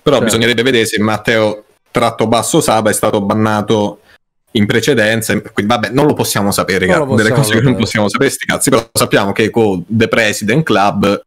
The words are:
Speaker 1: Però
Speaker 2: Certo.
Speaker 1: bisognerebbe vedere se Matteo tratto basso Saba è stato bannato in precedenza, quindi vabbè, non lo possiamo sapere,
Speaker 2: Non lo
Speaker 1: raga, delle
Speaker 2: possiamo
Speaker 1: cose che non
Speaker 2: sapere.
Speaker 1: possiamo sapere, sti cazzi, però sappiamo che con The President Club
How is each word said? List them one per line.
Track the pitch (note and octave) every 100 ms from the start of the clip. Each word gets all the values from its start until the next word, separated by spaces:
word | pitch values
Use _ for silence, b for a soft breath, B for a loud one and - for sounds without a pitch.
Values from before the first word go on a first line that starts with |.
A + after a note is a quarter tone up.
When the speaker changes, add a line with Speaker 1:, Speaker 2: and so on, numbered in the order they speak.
Speaker 1:
Però | - C3+
Speaker 2:
Certo. |
Speaker 1:
bisognerebbe | A2+ A2 A#2 A#2
vedere | B2 B2 A2
se | G#2+
Matteo | G#2+ G#2+ - A2+ G#2+ G#2+ _ _ _
tratto | - A#2 - A2
basso | A#2 - E3+
Saba | - A2 G#2+
è |
stato | G2 A2 G#2+
bannato | G2 G#2+ G#2+ G#2+ G#2 A2 G#2 - b b _ _ _
in | A#2 G#2
precedenza, | A#2 A2 B2+ G#2+ A2+ A2 G#2
quindi | - - G2+
vabbè, | A#2 G#2+
non | B2 D3
lo |
possiamo | B2 A#2 A#2 G2+
sapere, | - - F#2+ F#2
Speaker 2:
Non | F#2
lo |
Speaker 1:
raga, | C#3 A2+
delle | G#2+
Speaker 2:
possiamo | B2
Speaker 1:
cose | G#2+
che | G#2+
non | C3
Speaker 2:
sapere. | B2
Speaker 1:
possiamo | A#2 A2+ G#2
sapere, | - C3+
sti | - -
cazzi, | E2 -
però | B2 -
sappiamo | - B2 C#3 G2+
che | G2+ A2
con | - A2 F#2 E2+
The | A2 A2
President | A2+ A2 G2+ G#2 C3
Club | D#3+ G#2 G2+ G2 G2+ G2+